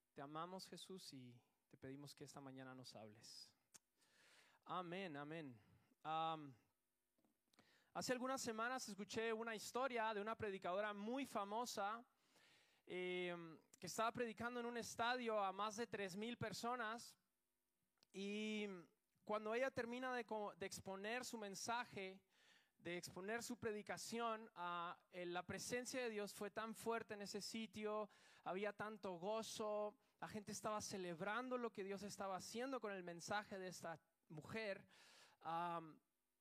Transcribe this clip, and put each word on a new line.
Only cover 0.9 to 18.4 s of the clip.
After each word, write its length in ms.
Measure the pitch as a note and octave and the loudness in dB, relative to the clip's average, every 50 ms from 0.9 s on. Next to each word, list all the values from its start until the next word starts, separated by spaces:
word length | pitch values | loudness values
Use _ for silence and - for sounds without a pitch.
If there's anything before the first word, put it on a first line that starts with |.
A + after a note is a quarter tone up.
| F#3+ F#3+ - - | -8 -8 -8 -10
y 220 | C#3+ C3 B2+ B2 B2 B2 - _ _ _ _ _ | -12 -12 -12 -14 -14 -16 -20 _ _ _ _ _
te 80 | - | -16
pedimos 380 | - - C3 C3+ C#3+ D3 C#3+ - | -10 -8 -8 -8 -8 -10 -12 -12
que 80 | - | -12
esta 180 | D3 C3+ - D3 | -12 -12 -10 -10
mañana 360 | C#3 C3+ C3 C3 C3 C3 C3 | -10 -10 -10 -10 -10 -10 -10
nos 180 | C3 B2+ - - | -10 -12 -12 -10
hables. 560 | G2+ A2+ G#2+ G#2+ A2+ B2+ - - - - - - _ _ _ - - _ _ _ _ _ _ _ - - - - - - - - _ - | -10 -10 -12 -12 -14 -16 -14 -14 -14 -14 -16 -20 _ _ _ -20 -20 _ _ _ _ _ _ _ -20 -20 -20 -20 -20 -20 -20 -20 _ -8
Amén, 500 | - D#3 F3+ F3+ E3+ F3 F#3+ G3 F3 C#3+ | -4 -4 -2 -2 -2 -2 -2 -2 -2 -4
amén. 420 | C#3+ D3 D3 D#3+ E3+ D#3 C3+ A#2+ G#2+ - - - - _ _ _ _ - | -4 -4 -4 -4 -4 -6 -6 -10 -12 -16 -20 -20 -20 _ _ _ _ -2
Am, 500 | D3+ D#3+ D#3+ D#3+ D#3+ D#3+ D#3 D3 C#3 B2+ - _ _ _ _ _ _ _ _ _ _ _ _ _ _ _ _ _ _ _ - - - - - _ _ - | 0 2 2 2 2 2 0 -4 -8 -12 -14 _ _ _ _ _ _ _ _ _ _ _ _ _ _ _ _ _ _ _ -20 -20 -20 -20 -20 _ _ -6
hace 180 | F3 F#3 - | -2 2 2
algunas 300 | B3+ B3+ B3 C4 C4+ B3+ | 2 2 2 0 0 0
semanas 440 | - B3 A3 A3 A3+ A#3+ C4 B3+ - A#3 | 0 0 0 0 0 0 0 -2 -4 -4
escuché 420 | G3+ F#3 G3+ G3 - A#3 A3+ A3+ | -6 -6 -6 -2 0 2 4 4
una 220 | A3+ A3 A3+ A#3 A3 | 4 2 2 0 -2
historia 580 | G#3 - - - A#3+ C4 C4+ B3 A#3 A3 A3 | -2 -2 -2 2 2 2 4 4 4 4 4
de 80 | A3+ G3+ | 2 2
una 160 | G3+ A3 A3+ | 2 0 0
predicadora 560 | - A3 G#3 F#3+ F#3+ - F3 F3+ G3 G#3 G#3+ | 0 0 0 0 0 2 2 4 4 2 2
muy 320 | G#3 G3+ G3+ A3 B3 C#4 C4+ | 0 0 0 0 0 0 0
famosa, 800 | - - A3 G3+ G3 G#3 A3+ B3 A3+ - A3 G3 G3+ A3 A#3 B3 - _ _ _ _ - - - - - - - _ _ _ _ | 0 0 0 0 2 2 0 0 0 0 0 0 0 0 -2 -6 -12 _ _ _ _ -20 -20 -20 -20 -20 -20 -20 _ _ _ _
em, 760 | - F3 F3+ F3+ F3+ F3+ F3+ F3+ F3+ F3 E3+ E3+ E3 D#3 - - _ - - | -4 -2 0 2 2 2 2 2 2 0 -2 -4 -8 -10 -14 -16 _ -14 -10
que 80 | - | -8
estaba 260 | F3 - - A3 A#3 | -2 2 2 4 4
predicando 480 | A#3 A#3+ B3 A3+ G#3+ - A3+ A#3+ B3 A#3+ | 4 2 0 0 0 -2 -2 -2 0 0
en 60 | A#3 | 0
un 100 | A#3+ A#3+ | 0 0
estadio 640 | A#3 G#3+ - - - A#3 A#3 B3+ B3+ A#3+ A3+ A3 G#3+ | -2 -2 -2 0 2 4 4 4 4 4 4 4 4
a 80 | G3 F#3+ | 4 4
más 260 | F#3 G3 G#3 A3 G#3 | 2 2 0 0 0
de 100 | G#3+ A#3 | -2 -2
tres 280 | - - G3+ G3+ F#3+ E3+ | -2 0 0 0 0 0
mil 220 | G#3 G#3+ A#3 A#3+ | 0 -2 0 0
personas, 800 | - A#3 G#3+ F#3 - - A#3 B3 B3 A3+ G#3+ A3+ A#3+ - - - - _ _ _ _ _ _ _ _ _ _ _ _ _ _ _ _ - _ | 0 -2 -2 -2 0 0 2 2 2 0 0 -2 -4 -6 -12 -16 -18 _ _ _ _ _ _ _ _ _ _ _ _ _ _ _ _ -20 _
y 540 | - F#3 G3 G3+ G#3 G#3+ | -4 -2 0 2 2 2